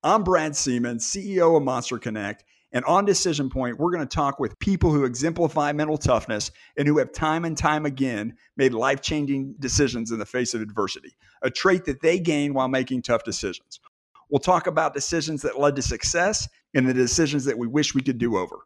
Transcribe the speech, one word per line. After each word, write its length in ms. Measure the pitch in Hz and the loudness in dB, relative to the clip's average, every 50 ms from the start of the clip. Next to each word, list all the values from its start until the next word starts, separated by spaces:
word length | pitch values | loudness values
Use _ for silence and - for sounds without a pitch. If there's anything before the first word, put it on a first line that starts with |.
I'm 200 | - 151 196 220 | 2 4 2 2
Brad 320 | 202 175 185 165 156 156 143 | 4 4 2 2 2 0 -4
Seaman, 460 | - - 139 123 120 120 120 120 113 | -2 -2 0 0 0 0 -2 -4 -4
C 340 | - - - 202 190 202 196 | -6 -6 -6 -6 -6 -2 2
E 60 | 185 | 4
O 160 | 170 165 165 | 6 6 6
of 60 | 156 | 6
Monster 360 | 139 131 131 123 120 - 127 117 | 4 2 -2 -2 -4 -6 -8 -6
Connect, 460 | - 120 110 110 101 98 107 _ _ _ _ _ _ _ | -6 -6 -6 -4 -6 -6 -8 _ _ _ _ _ _ _
and 120 | - - - | -4 -2 0
on 220 | 147 170 196 202 | 2 2 4 4
Decision 420 | 202 185 - - 185 160 147 139 131 | 4 2 2 2 0 0 0 -2 -4
Point, 300 | - 131 127 120 117 - | -2 -4 -4 -4 -2 -2
we're 140 | 151 175 | -2 0
gonna 120 | 175 170 147 | 0 -2 -4
talk 340 | 131 - 180 147 139 135 - | -4 -2 0 0 0 0 -2
with 200 | 135 110 - _ | -4 -6 -4 _
people 340 | - - 196 175 - 170 | -2 -2 0 2 4 4
who 120 | 151 143 139 | 4 4 2
exemplify 680 | 127 120 117 139 165 165 175 170 151 - 156 147 147 | 2 0 -2 -2 -2 0 2 0 2 2 0 0 0
mental 240 | 147 147 156 151 156 | 0 -2 -2 -2 -2
toughness 540 | 147 - - 127 110 - - 110 104 - - - _ - _ _ | 0 2 2 2 2 2 -2 -4 -4 -4 -8 -12 _ -20 _ _
and 100 | - 143 | 0 2
who 120 | 143 151 147 | 4 4 4
have 140 | 131 - | 2 0
time 340 | - - 156 156 156 165 170 | -2 -2 0 0 0 0 -2
and 100 | 165 160 | -4 -6
time 300 | - - 156 151 151 151 | 0 0 0 0 2 -2
again 500 | 147 139 127 135 131 120 104 107 113 110 _ _ _ _ | -4 -2 -2 -2 -2 -2 -4 -6 -6 -10 _ _ _ _
made 180 | - 135 131 127 | 2 2 2 2
life-changing 800 | - - 139 139 135 - - 156 151 147 139 139 139 135 139 - - | 2 0 0 0 0 -2 -4 -2 -2 -2 -2 -2 -4 -4 -6 -10 -8
decisions 520 | 139 127 113 - 147 127 120 120 113 110 | -6 -2 2 2 2 2 2 -2 -4 -4
in 80 | 117 113 | -4 -6
the 80 | 104 | -6
face 260 | - - 127 123 117 | -4 -4 -4 -2 -2
of 80 | - 113 | -4 -6
adversity, 560 | 110 107 101 107 101 95 - - - - _ _ _ _ _ _ | -6 -6 -2 -2 -2 -2 -4 -10 -14 -20 _ _ _ _ _ _
a 100 | - 131 | -4 -4
trait 360 | 123 - - 185 180 180 175 | -2 2 4 4 4 4 0
that 160 | - 135 131 | -4 -6 0
they 160 | - 160 175 190 | 2 2 2 2
gain 340 | 170 170 156 147 143 143 | 2 0 0 2 0 0
while 160 | 139 135 131 131 | 0 0 0 2
making 340 | 131 131 131 123 131 127 | 0 0 0 -2 -4 -4
tough 220 | 120 - 120 113 - | 0 0 0 0 0
decisions. 560 | 113 107 - - 98 90 - _ _ - - _ - _ _ _ _ _ - _ _ | -4 -8 -4 -6 -6 -8 -8 _ _ -20 -20 _ -20 _ _ _ _ _ -20 _ _
We'll 120 | 143 135 | -2 0
talk 260 | - - 185 170 - | 2 4 2 2 2
about 280 | 185 156 160 160 151 - | 0 0 0 0 0 -2
decisions 460 | 143 135 - 175 170 147 156 156 139 | -4 -4 -2 -2 -2 -2 -2 -6 -4
that 160 | - 143 104 131 | -4 -4 -2 2
led 180 | 143 147 139 | 2 2 2
to 60 | 135 | 2
success 680 | 123 - 123 110 - - - 170 175 202 208 - - - _ _ _ _ - | -4 -4 -6 -4 -4 -2 0 2 2 2 0 -2 -6 -8 _ _ _ _ 0
and 120 | 143 127 | 2 2
the 80 | 127 127 | 2 4
decisions 520 | 123 127 120 - - 165 143 147 143 127 | 2 2 2 2 2 0 2 0 -2 -2
that 120 | 139 120 113 | -2 -2 -2
we 80 | 120 | -4
wish 280 | 117 123 151 147 - - | -2 0 0 0 2 0
we 80 | 139 | 0
could 160 | 131 135 127 113 | 0 0 -2 0
do 180 | 117 120 110 | 0 0 0
over. 220 | 95 90 87 - - - | 0 -2 -4 -8 -18 -20